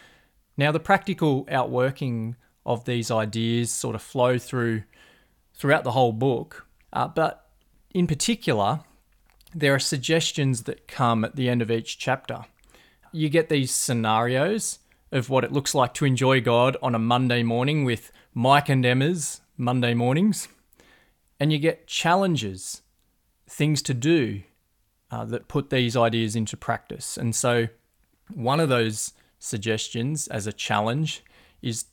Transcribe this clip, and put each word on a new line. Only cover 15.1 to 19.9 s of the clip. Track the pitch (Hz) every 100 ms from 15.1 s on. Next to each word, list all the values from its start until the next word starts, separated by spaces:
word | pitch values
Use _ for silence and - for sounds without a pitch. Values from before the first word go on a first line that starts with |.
of | 143 117
what | 131
it | 120
looks | 139 139 147
like | 120 -
to | 143
enjoy | 123 131 131
God | 117 120 127 127
on | 131 117
a |
Monday | 113 123 127 120
morning | 117 117 135 151
with | 131 113 - - _
Mike | 120 127 143 143
and | 135 123
Emma's | 127 143 180 143 - _ -
Monday | 123 127 120